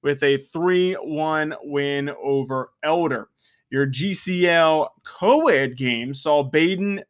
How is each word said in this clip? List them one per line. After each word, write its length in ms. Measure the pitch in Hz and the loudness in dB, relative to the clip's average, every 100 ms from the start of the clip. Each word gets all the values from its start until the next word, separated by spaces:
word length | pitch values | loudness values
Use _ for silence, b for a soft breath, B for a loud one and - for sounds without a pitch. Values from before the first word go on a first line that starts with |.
with 200 | 143 139 | -2 0
a 140 | 143 139 | 2 2
three 580 | 139 165 180 180 180 180 | -2 -2 2 2 2 -2
one 580 | 151 151 156 156 151 - | -6 -4 -2 -2 -2 -6
win 480 | 143 143 143 143 143 - | -6 -2 -2 -2 -4 -6
over 500 | 131 139 131 131 123 _ | -2 -2 -2 -6 -6 _
Elder. 480 | 151 165 165 123 107 _ b b _ | 0 0 0 -2 -8 _ b b _
Your 160 | 135 139 | -2 0
G 280 | 131 190 | 0 -4
C 360 | 180 - 180 175 | -4 -4 0 2
L 440 | 170 160 156 - _ | 4 4 4 0 _
co-ed 720 | - - 190 294 320 151 135 127 | -20 -2 2 4 4 2 0 -2
game 360 | 131 117 123 | -2 -2 -4
saw 300 | 139 160 147 | -6 0 0
Baden 600 | 135 156 165 185 202 196 | 2 2 2 0 -4 -6